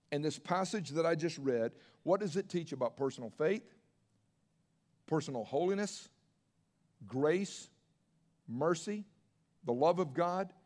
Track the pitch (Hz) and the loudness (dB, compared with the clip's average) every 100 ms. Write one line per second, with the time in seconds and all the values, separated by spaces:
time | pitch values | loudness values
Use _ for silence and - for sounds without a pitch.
0 | _ 147 151 - - 180 185 220 139 151 | _ -2 0 -2 0 0 0 -2 -2 0
1 | 165 170 165 143 135 120 113 - - _ | 2 2 0 -2 0 2 0 -4 -20 _
2 | 151 196 208 170 190 180 156 131 120 - | 2 2 2 -2 -2 -4 -4 -2 -4 0
3 | 135 127 113 - 160 202 - - _ _ | -2 -2 -8 0 0 0 -4 -20 _ _
4 | _ _ _ _ _ _ _ _ _ _ | _ _ _ _ _ _ _ _ _ _
5 | - 156 - 127 104 139 180 196 202 - | -2 -2 0 -6 -4 0 0 0 -2 -6
6 | - _ _ _ _ _ _ _ _ - | -16 _ _ _ _ _ _ _ _ -20
7 | 98 127 147 180 202 - - _ _ _ | -8 0 2 2 -2 -8 -16 _ _ _
8 | _ _ _ _ - 120 160 165 - 208 | _ _ _ _ -8 0 2 2 -2 -6
9 | 202 _ _ _ _ _ 135 120 160 180 | -8 _ _ _ _ _ -2 4 4 4
10 | 160 135 175 185 196 - | 2 0 0 0 -4 -8